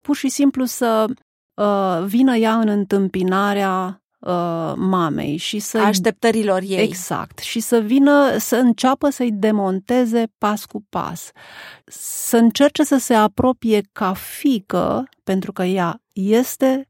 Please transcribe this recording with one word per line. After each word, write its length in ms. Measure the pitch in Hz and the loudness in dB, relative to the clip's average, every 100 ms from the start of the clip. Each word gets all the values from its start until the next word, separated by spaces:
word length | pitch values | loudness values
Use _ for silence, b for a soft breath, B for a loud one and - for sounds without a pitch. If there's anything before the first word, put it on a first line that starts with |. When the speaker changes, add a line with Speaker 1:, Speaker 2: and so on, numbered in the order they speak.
Speaker 1:
Pur 160 | - 285 | -4 -2
și 120 | 269 | -2
simplu 360 | - 277 262 | 2 0 2
să, 400 | 254 - 240 220 220 254 _ _ _ | -4 -2 0 0 0 -4 _ _ _
uh, 500 | - 208 202 190 175 190 | -4 0 0 0 -2 0
vină 300 | 220 262 240 | 2 4 4
ea 220 | 226 226 | 2 2
în 100 | 220 | 2
întâmpinarea, 1300 | 208 196 202 190 185 185 185 202 202 196 185 185 190 _ _ | 0 0 0 0 0 0 0 0 0 -2 -2 -4 -10 _ _
uh, 540 | - 180 175 165 160 - | -4 -2 -2 -4 -6 -4
mamei 600 | 190 185 165 151 147 151 | 0 0 0 -2 -4 -6
și 220 | - 208 | -6 -6
să-i 220 | - 226 | -4 0
Speaker 2:
Așteptărilor 800 | 208 196 185 208 233 220 208 185 | 2 2 0 0 0 2 0 0
ei. 200 | 190 190 | -2 0
Speaker 1:
Exact. 560 | 214 185 - - - - | -2 -2 -8 -8 -8 -12
Și 220 | - 233 | -8 -6
să 180 | 220 233 | 0 0
vină, 580 | 208 262 277 285 277 220 | 2 4 6 6 4 2
să 180 | - 220 | 0 2
înceapă 540 | 247 220 262 269 294 | 2 2 2 2 0
să-i 220 | 277 247 | 0 -4
demonteze 920 | 208 214 214 196 190 190 247 247 233 226 _ | 0 0 2 0 -2 0 0 2 0 -2 _
pas 260 | 208 214 | -2 -2
cu 200 | - 214 208 | -6 -14 -10
pas. 420 | - - 170 - _ B B B B | -8 -6 -8 -14 _ B B B B
Să 520 | _ - - - - 233 | _ -16 -12 -10 0 4
încerce 460 | 233 - 285 - | 4 4 2 2
să 140 | 302 277 | 0 0
se 180 | - | 2
apropie 680 | 233 214 - 254 254 226 214 202 | 2 2 2 0 0 0 0 0
ca 200 | - 196 | -6 -4
fiică, 960 | 190 - - 294 240 185 180 175 - 262 _ | -4 -10 -4 0 0 -2 -2 0 -2 -6 _
pentru 280 | - 190 185 | -4 -4 -4
că 100 | 196 | -4
ea 380 | 180 190 175 165 _ | -2 0 -2 -4 _
este 760 | - 190 220 254 - 262 262 269 | -6 0 2 0 0 0 0 -6